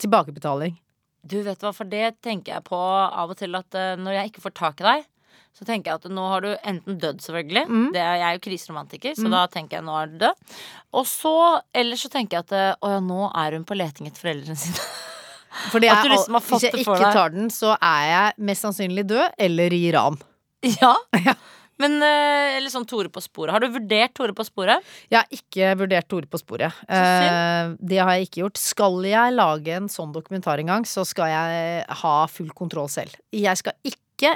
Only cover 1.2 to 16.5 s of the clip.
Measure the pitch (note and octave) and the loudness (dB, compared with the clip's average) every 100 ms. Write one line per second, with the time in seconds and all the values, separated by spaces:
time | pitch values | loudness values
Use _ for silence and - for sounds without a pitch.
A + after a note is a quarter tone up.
1.2 | D#3+ G3 G3+ F#3+ G#3 F#3+ G3+ G#3 A3+ A3 | -10 -6 -6 -6 -8 -8 -6 -4 -4 -4
2.2 | A#3+ G#3 - D#3+ - F3+ F#3 F#3+ F#3+ F#3+ | -8 -8 -8 -12 -6 -4 0 2 0 -2
3.2 | E3+ F#3 F#3+ F#3 F#3 F#3+ F#3 F#3 F#3+ G3 | -6 -6 -8 -8 -6 -6 -4 -4 -4 -4
4.2 | G3+ - G3 - E3 D3 F#3+ C#4 D4 _ | -6 -10 -14 -4 -4 0 2 2 -2 _
5.2 | _ _ _ _ G3+ A3+ F3 D#3+ F3+ F#3+ | _ _ _ _ -8 -6 -4 -6 -6 -6
6.2 | F#3+ F#3+ G3+ G#3 G#3 F3+ F3+ F#3+ D#3 C3+ | -2 -2 -2 -4 -6 -8 -8 -6 -4 -6
7.2 | - E3 D3+ G3 C#4+ A#3 B3 F3+ E3+ F3 | -8 -8 -2 0 2 2 2 0 0 0
8.2 | F3 F3 - F#3 - D#3 D3 D#3 B3 D4+ | 0 -2 -6 -10 -10 -14 -14 -10 -8 -4
9.2 | A3 F#3 F3+ F3+ D#3 D#3+ D#3+ D#3 D#3 D#3+ | 0 2 2 -2 -10 -10 -6 -6 -6 -2
10.2 | A3 - _ - - - - - C4 - | -2 -2 _ -20 -20 -20 -6 -2 -2 -2
11.2 | D#4 D#4+ E4+ D#4+ - B3 A#3+ A#3 C4+ C#4 | 0 4 4 4 0 -2 -2 -4 -6 -4
12.2 | G#3+ E3+ F3 G3 G3 - G3+ G3 F#3 F#3 | -4 -4 -2 0 0 0 -2 -2 -2 -2
13.2 | G3+ - D#3 D#3+ E3 G3+ E3+ C#3+ D3+ D3 | -2 -2 -4 -4 -6 -6 -6 -8 -16 -8
14.2 | E3+ D3 C#3+ D#3 D#3 F3 - - - - | -6 -6 -8 -8 -6 -6 -8 -12 -16 -18
15.2 | - - _ - - A3+ A3+ G#3+ C4+ C4+ | -20 -20 _ -12 -2 4 6 8 6 4
16.2 | - A#3 - | 4 0 2